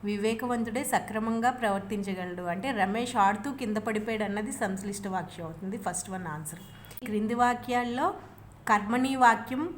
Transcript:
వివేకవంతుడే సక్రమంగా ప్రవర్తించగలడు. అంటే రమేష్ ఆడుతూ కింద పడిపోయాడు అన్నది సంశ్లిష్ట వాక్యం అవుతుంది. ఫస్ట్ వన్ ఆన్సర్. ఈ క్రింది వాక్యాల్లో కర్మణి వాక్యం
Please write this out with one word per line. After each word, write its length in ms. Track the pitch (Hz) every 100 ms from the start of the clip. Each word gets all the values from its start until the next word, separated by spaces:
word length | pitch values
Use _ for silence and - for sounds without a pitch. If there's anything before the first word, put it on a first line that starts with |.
| 208
వివేకవంతుడే 720 | 208 214 220 254 240 226 226 285
సక్రమంగా 580 | 208 - 214 226 226 233 247
ప్రవర్తించగలడు. 840 | 233 196 196 214 202 185 180 180 175
అంటే 160 | 175 262 226
రమేష్ 320 | 190 214 247 247
ఆడుతూ 240 | 196 208 285 262
కింద 140 | 233 214 220
పడిపోయాడు 360 | 214 220 220 202
అన్నది 260 | 202 214 -
సంశ్లిష్ట 480 | 208 190 202 196 202 185
వాక్యం 300 | 160 - 165
అవుతుంది. 300 | 160 190 220 -
ఫస్ట్ 240 | 170 -
వన్ 140 | 185 175 151
ఆన్సర్. 260 | 156 170 - - - -
ఈ 40 | 240
క్రింది 280 | 214 214 240
వాక్యాల్లో 640 | 240 240 247 247 247 240 330 415 - - - - -
కర్మణి 420 | 208 202 240 262 269 247
వాక్యం 380 | 220 220 214 330